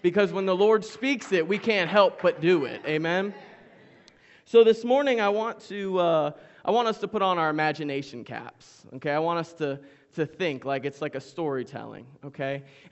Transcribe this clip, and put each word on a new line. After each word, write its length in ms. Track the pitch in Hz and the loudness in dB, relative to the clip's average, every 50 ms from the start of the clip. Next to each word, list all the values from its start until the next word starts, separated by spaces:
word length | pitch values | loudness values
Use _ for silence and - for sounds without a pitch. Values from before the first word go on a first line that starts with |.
Because 300 | - 175 175 208 208 185 | 0 2 2 2 0 0
when 140 | 170 196 196 | 0 -2 0
the 100 | 190 185 | 0 2
Lord 300 | 180 208 214 220 220 202 | 4 4 4 4 4 2
speaks 480 | - - - 247 269 285 226 - - 190 | -4 -12 -6 -2 -2 -2 -2 -4 -2 0
it, 120 | 180 160 | 0 0
we 120 | 165 208 | 0 -2
can't 320 | 202 - 226 220 202 175 156 | -2 0 0 0 0 0 2
help 320 | 175 208 202 180 - - | 4 4 4 4 2 2
but 180 | - 180 165 165 | 0 0 0 2
do 240 | 151 170 185 165 135 | 2 2 4 4 2
it. 180 | 120 120 107 - | -2 -6 -8 -6
Amen? 460 | 143 151 156 160 165 175 185 196 208 196 - - - - - - - - - - - - _ _ - _ _ _ _ - _ _ | -4 -4 -2 -2 -2 -2 -2 -2 -4 -8 -12 -20 -20 -20 -20 -20 -20 -20 -20 -20 -20 -20 _ _ -20 _ _ _ _ -20 _ _
So 180 | _ - 233 226 | _ 6 8 8
this 220 | 220 226 226 226 | 8 6 4 2
morning, 340 | 240 247 277 285 277 254 233 | 2 2 2 4 2 0 2
I 80 | 208 | 2
want 320 | 202 202 208 220 233 - - - | 0 0 0 -2 -4 -6 -10 -14
to, 320 | - 190 202 196 190 185 180 | -12 -8 -6 -6 -2 0 2
uh, 320 | 175 170 165 156 151 147 147 - - - - - _ | 2 4 4 2 0 0 -4 -8 -20 -20 -20 -10 _
I 80 | - | 0
want 160 | 202 240 240 | 0 2 2
us 120 | 226 214 220 | 0 -2 -4
to 100 | 254 - | -6 -6
put 120 | - 214 | -2 0
on 160 | 196 190 185 | 0 0 2
our 120 | 170 160 156 | 2 0 0
imagination 720 | 151 156 156 156 151 151 156 147 139 139 139 - - 120 107 | 0 0 0 0 0 -2 -6 -6 -6 -6 -8 -10 -14 -16 -14
caps, 640 | - 120 - - 120 - _ - - - - - - - | -12 -14 -14 -14 -14 -20 _ -20 -20 -20 -20 -20 -18 -18
okay? 160 | 131 - 151 | -8 -4 -2
I 80 | 143 151 | -2 0
want 200 | 160 165 170 170 | 0 0 -2 -2
us 120 | 160 160 - | -4 -6 -6
to, 220 | - 156 139 139 139 - - - _ _ _ _ | -6 -6 -4 -4 -8 -12 -20 -20 _ _ _ _
to 120 | - 156 | -6 -6
think 380 | 143 - - 190 165 139 131 123 | -6 -4 -6 -4 -4 -4 -6 -4
like 220 | 135 139 135 120 | -4 -4 -4 -4
it's 160 | 139 - - | -6 -8 -6
like 140 | 156 147 - | -10 -8 -8
a 60 | 135 | -10
storytelling, 840 | 131 - - - 165 151 135 131 123 - - 113 113 113 110 101 113 131 139 - - | -12 -10 -10 -6 -6 -4 -4 -4 -6 -8 -12 -14 -14 -14 -16 -18 -20 -20 -20 -18 -18
okay? 400 | 143 131 - 143 135 139 139 139 - - - - - | -18 -10 -6 -6 -6 -6 -8 -10 -16 -20 -20 -16 -6